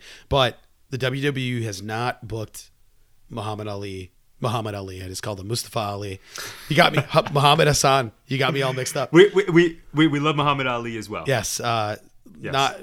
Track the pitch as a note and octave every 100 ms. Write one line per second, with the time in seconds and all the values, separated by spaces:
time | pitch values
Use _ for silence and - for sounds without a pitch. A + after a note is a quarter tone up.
0 | - - - C#3 B2 - _ _ _ B2+
1 | B2+ C3+ C#3+ C3 B2+ B2 A2+ F#2+ G#2 A2
2 | B2 - A2 A2+ G#2 - - _ _ _
3 | _ _ - A#2 G#2+ G#2 G#2 G2+ G2+ F#2+
4 | F2+ _ _ _ C3 A#2 A2 G2+ F#2+ F#2
5 | F#2 F#2 G#2+ G2 G2 A#2+ - A#2+ G#2 G2+
6 | G2+ F#2+ - - - - - D3+ D#3+ D3+
7 | - E3 - C#3+ C#3+ D#3 D3+ C#3 C#3 C3+
8 | A2+ - - C3+ C3 C#3 C3+ B2+ B2 D3
9 | C3 D#3+ G3+ F#3 G3 E3+ F3 - - C#3+
10 | D#3 C#3+ D3 D3 D3 C3+ C3 A#2+ A#2 A2+
11 | G2+ - - B2 G2 - A#2 A#2 G#2+ G#2+
12 | - - - - G#2+ C3+ C3+ -